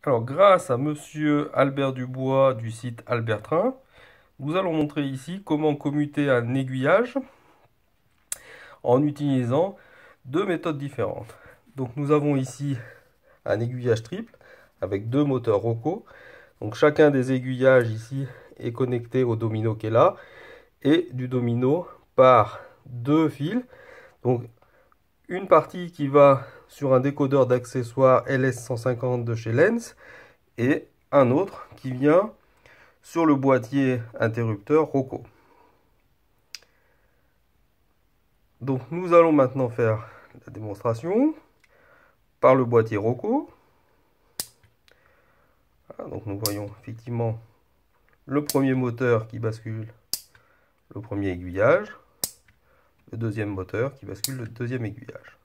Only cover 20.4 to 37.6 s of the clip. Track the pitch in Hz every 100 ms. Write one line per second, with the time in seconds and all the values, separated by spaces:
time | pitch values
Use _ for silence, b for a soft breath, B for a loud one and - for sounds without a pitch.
20.4 | B B B _ 135 165 170 127 127 127
21.4 | 120 117 127 160 175 B _ - 127 120
22.4 | 104 B B B - 120 120 156 156 -
23.4 | 147 233 247 B B B B B 120 123
24.4 | 113 _ b b b _ _ _ - 180
25.4 | 190 165 - 180 175 - 139 143 143 135
26.4 | B B B - 143 131 139 139 139 139
27.4 | 123 123 120 135 117 - 131 127 - 135
28.4 | 131 123 - 120 127 120 127 123 117 113
29.4 | 113 120 180 233 - - B B B B
30.4 | _ - 123 160 - _ _ 143 127 135
31.4 | 196 - - - 131 127 143 165 214 -
32.4 | b b b b b b - 165 160 139
33.4 | 135 127 117 139 135 123 117 - 113 113
34.4 | 117 104 - 151 151 139 135 - - b
35.4 | b b b b b b _ _ _ _
36.4 | _ - _ _ _ _ _ _ _ _
37.4 | _ _